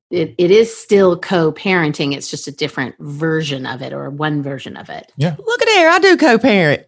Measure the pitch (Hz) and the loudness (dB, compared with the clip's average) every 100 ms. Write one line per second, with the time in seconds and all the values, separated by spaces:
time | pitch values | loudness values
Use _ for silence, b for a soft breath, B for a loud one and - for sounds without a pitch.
0 | - 175 160 - 175 208 226 - - 202 | -8 -6 -4 0 4 4 4 -2 0 4
1 | 185 170 - 185 160 156 202 185 151 147 | 4 2 -2 0 0 -2 -2 0 0 -2
2 | 143 139 - 143 - 170 147 - 127 - | -4 -6 -8 -12 -12 -8 -6 -6 -8 -10
3 | 139 143 160 160 156 135 131 131 135 139 | -14 -6 -2 -2 -4 -6 -8 -10 -10 -10
4 | 139 143 156 151 139 135 - - - 71 | -10 -6 -4 -2 -4 -8 -12 -16 -14 -16
5 | - - 160 147 440 480 453 415 320 359 | -12 -4 -4 -4 -4 -2 2 4 4 4
6 | 381 339 302 226 254 202 156 - | 4 4 4 4 4 2 2 0